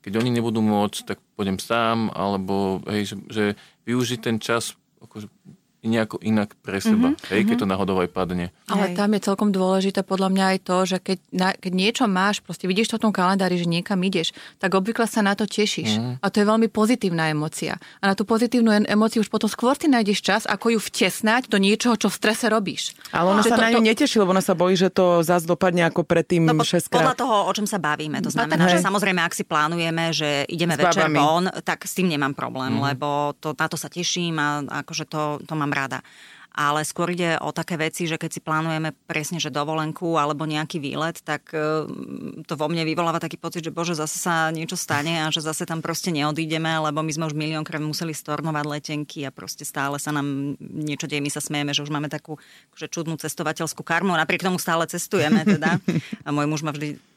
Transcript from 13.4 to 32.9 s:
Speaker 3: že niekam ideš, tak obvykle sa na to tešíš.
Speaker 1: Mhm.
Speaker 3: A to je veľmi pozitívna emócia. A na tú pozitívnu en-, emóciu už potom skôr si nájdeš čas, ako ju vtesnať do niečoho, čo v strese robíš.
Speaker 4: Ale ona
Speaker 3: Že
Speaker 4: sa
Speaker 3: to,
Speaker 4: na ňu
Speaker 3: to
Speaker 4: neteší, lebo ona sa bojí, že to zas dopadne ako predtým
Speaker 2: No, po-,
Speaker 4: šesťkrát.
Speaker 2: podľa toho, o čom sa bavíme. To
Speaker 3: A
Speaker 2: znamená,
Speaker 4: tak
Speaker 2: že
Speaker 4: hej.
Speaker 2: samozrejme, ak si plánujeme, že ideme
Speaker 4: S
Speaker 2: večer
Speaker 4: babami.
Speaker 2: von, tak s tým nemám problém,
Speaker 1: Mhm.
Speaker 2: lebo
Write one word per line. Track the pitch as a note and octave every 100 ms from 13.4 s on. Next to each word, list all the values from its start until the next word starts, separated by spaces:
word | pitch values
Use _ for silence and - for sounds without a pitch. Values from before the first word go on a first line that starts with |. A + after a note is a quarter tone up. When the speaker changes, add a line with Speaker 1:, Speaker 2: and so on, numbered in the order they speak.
| F#3
Speaker 3:
že | F3+ F3
niekam | E3+ F3 G3
ideš, | F#3 F#3 D#3+ - - _
tak | F#3+
obvykle | F#3+ F#3+ A#3
sa | A3+ -
na | G3+ G3+
to |
tešíš. | G#3 - G#3 - A#2
Speaker 1:
Mhm. | G#2+ A#2+ B2
Speaker 3:
A | F#3+
to | G#3+
je | G#3
veľmi | A3 A3+
pozitívna | - G#3+ B3+ F#3+ E3+ D#3+
emócia. | D3+ D3+ - D#3+ - - -
A | G3
na |
tú | G3
pozitívnu | G3+ A3+ A#3 B3 A3+
en-, | G#3 G#3
emóciu | G#3 A3 A3+
už | G#3
potom | A3
skôr | G#3+ - A#3 F#4+
si |
nájdeš | E4+ B3 G#3 F#3+
čas, | - G3
ako | - G3+ A#3
ju | A3+
vtesnať | - - F#3+ - A3 A#3 B3+
do | G3+
niečoho, | G3 A3 B3 A3
čo | G#3+
v | -
strese | G#3+ A3 A#3
robíš. | G#3+ F#3 - - - -
Speaker 4:
Ale | - F3
ona | G3+
Speaker 3:
Že | A3
Speaker 4:
sa |
Speaker 3:
to, | A#3
Speaker 4:
na | A3+
ňu | A#3
Speaker 3:
to |
Speaker 4:
neteší, | A3 A3 D4 A3
lebo | F#3
ona | F#3
sa | F#3+
bojí, | E3+ F3+
že | F#3+ F#3
to | - F3+ F3
zas | E3 F3+
dopadne | E3 F3 F#3 F3
ako | E3 E3
predtým | E3 F3 D#3+ F3 E3
Speaker 2:
No, | D#3
po-, |
Speaker 4:
šesťkrát. | D3+ F3 - -
Speaker 2:
podľa | D#3
toho, | - B3+ G#3+
o | F3+
čom | G3 G#3
sa | G#3
bavíme. | D3+ D3+ D#3 C#3+
To | F3+
Speaker 3:
A |
Speaker 2:
znamená, | C#3+ F#3+ D#3+
Speaker 4:
tak | F3
Speaker 2:
že | F3
Speaker 4:
hej. | F#3
Speaker 2:
samozrejme, | G3+ G3 F3+
ak | E3+ -
si |
plánujeme, | G3 D#3 D3+ E3+ E3 E3 E3
že | D3+ D3+ C#3+ C#3+
ideme | E3 F3
Speaker 4:
S | D3
Speaker 2:
večer | F3 E3+
Speaker 4:
babami. | D#3 D3
Speaker 2:
von, | C#3+ E3 F#3 -
tak | - D#3+
s | -
tým | - F#3
nemám | D3 C#3
problém, | C#3 B2 B2 B2+
Speaker 1:
Mhm. | A2+
Speaker 2:
lebo | C#3